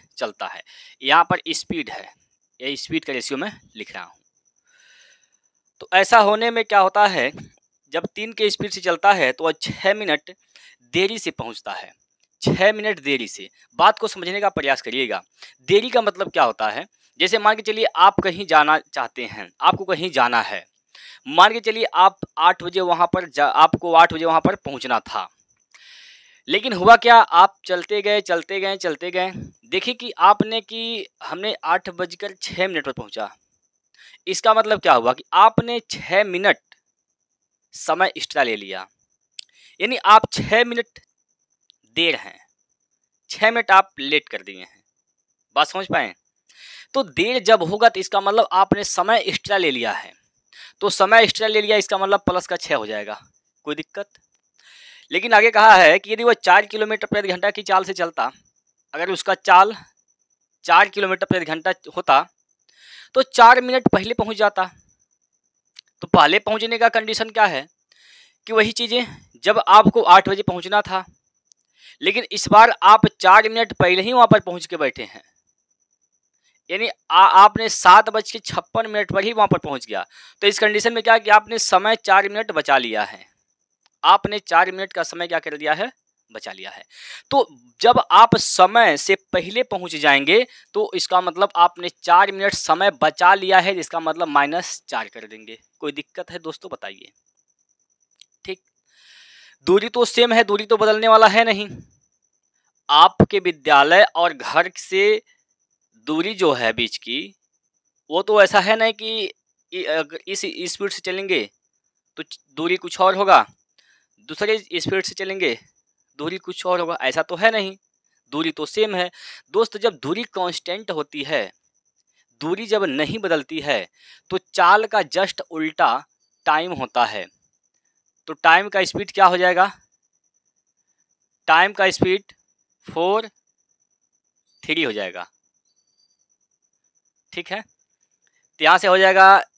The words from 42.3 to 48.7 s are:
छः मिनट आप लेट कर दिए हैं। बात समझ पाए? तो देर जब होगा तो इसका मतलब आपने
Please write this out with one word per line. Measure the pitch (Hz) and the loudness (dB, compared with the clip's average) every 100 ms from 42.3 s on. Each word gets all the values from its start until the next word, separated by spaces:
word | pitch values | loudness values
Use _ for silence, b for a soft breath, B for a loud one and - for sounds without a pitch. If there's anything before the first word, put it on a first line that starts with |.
| 87 _ _ _ _ _ _ _ _ - | -20 _ _ _ _ _ _ _ _ -16
छः | - 220 | -2 0
मिनट | 233 226 | 0 2
आप | 190 - - | 2 2 -10
लेट | 139 147 - | -4 -4 -4
कर | 101 | -16
दिए | 95 95 | -16 -20
हैं। | 92 _ _ _ _ _ _ _ _ 139 | -20 _ _ _ _ _ _ _ _ -4
बात | 151 | -2
समझ | 190 185 | -4 -6
पाए? | 175 107 - _ _ _ B B B B | -6 -6 -12 _ _ _ B B B B
तो | 269 | -8
देर | 190 127 214 254 | -6 -4 -4 -2
जब | 196 214 | 2 2
होगा | 165 208 226 | 0 0 0
तो | 196 | 0
इसका | - 196 | -6 -4
मतलब | 196 220 208 | 0 0 0
आपने | 185 196 | 0 0